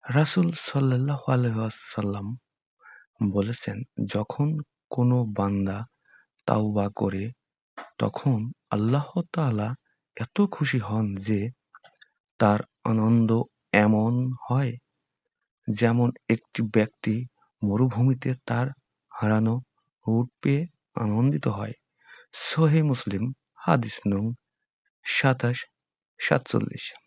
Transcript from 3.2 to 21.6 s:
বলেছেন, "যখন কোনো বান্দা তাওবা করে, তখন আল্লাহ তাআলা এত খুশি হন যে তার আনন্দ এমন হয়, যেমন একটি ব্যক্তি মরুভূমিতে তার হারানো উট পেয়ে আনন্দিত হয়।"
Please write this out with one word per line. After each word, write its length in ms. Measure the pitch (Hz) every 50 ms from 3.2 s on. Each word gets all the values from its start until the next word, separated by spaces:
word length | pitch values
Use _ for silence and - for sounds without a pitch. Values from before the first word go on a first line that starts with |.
| 110 101
বলেছেন, 520 | 95 101 98 110 120 - - - 104 104 123 _ _ - 107
"যখন 540 | 98 - 104 110 - - - 147 151 156 151 147 _ _ _ _ _
কোনো 340 | - - 123 123 123 123 120
বান্দা 640 | 107 104 104 101 101 101 98 98 98 98 101 117 _ _ _ _ _ _ _ _ _ _ _ _
তাওবা 440 | - 113 107 107 107 104 104 98 101
করে, 420 | 104 - - 98 98 95 101 113 123 _ _ _ _ _ _ _ _ - - - _ -
তখন 540 | 113 104 - - - 143 127 107 110 123 - _ _ _
আল্লাহ 380 | - 104 107 113 127 143 143 - - 180 170 _
তাআলা 420 | - 165 156 131 113 104 104 110 127 _ _ _ _ _ _ _ _
এত 260 | - 110 - _ - 202 196
খুশি 260 | - - 151 135 - 127
হন 380 | 101 98 107 110 110 101 98
যে 340 | 95 98 107 107 98 104 123 123 _ _ _ _ - _ - _ _ - _ _ _ _ _ _ _
তার 220 | - 104 104 107 - _ _ _ _
আনন্দ 580 | 117 113 110 110 113 117 117 113 110 113 117 - _ _ _ _ _
এমন 600 | - 104 104 107 110 107 107 113 120 123 127 127 127 123 - -
হয়, 260 | 123 135 139 123 117 123 _ _ _ _ _ _ _ _ _ _ _ _ _ _ _ _ _ -
যেমন 440 | 107 104 120 117 117 120 120 120 - - _ -
একটি 340 | 113 110 _ _ _ -
ব্যক্তি 640 | 117 107 104 113 107 - _ _ - 117 107 117 127 - _ _ _ _ _ _ -
মরুভূমিতে 720 | 101 98 113 127 127 110 110 123 135 131 127 - 131 131 - _
তার 200 | - 113 117 127 139 139 _ _ _ _ _ _ _
হারানো 480 | - - 110 107 110 110 113 113 117 127 127 _ _ _ _ _ _ _ _
উট 220 | 113 113 117 120 123 _ _
পেয়ে 240 | - 139 139 143 170 175 _ _ _ _ _
আনন্দিত 540 | - 117 104 104 110 123 139 147 147 - 127
হয়।" 240 | 107 104